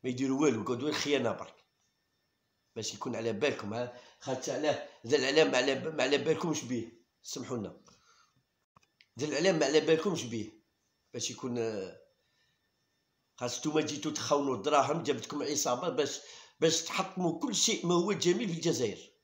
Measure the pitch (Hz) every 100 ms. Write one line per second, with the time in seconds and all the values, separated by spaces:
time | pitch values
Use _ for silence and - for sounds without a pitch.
0 | 131 123 135 135 151 113 98 131 147 147
1 | 143 139 117 95 - - _ _ _ _
2 | _ _ _ _ _ _ _ - 107 -
3 | 131 110 113 104 147 - 101 95 123 -
4 | - _ - - - 135 302 - - -
5 | 113 139 131 147 147 131 135 131 156 156
6 | 131 139 127 156 175 151 120 123 - -
7 | _ _ - 143 110 120 92 - - _
8 | _ _ _ _ _ _ _ _ _ _
9 | _ - 151 135 180 165 139 151 147 160
10 | 202 156 120 113 98 - _ _ _ _
11 | _ 123 - 120 131 120 113 104 92 82
12 | _ _ _ _ _ _ _ _ _ _
13 | _ _ _ - 123 - 156 151 123 98
14 | 151 - - 143 139 123 117 147 131 160
15 | 147 127 - 147 147 143 - 123 175 -
16 | 143 - - - - _ 165 156 - -
17 | 180 - 175 160 262 208 - 208 170 175
18 | 180 180 170 185 226 165 165 131 117 95
19 | - _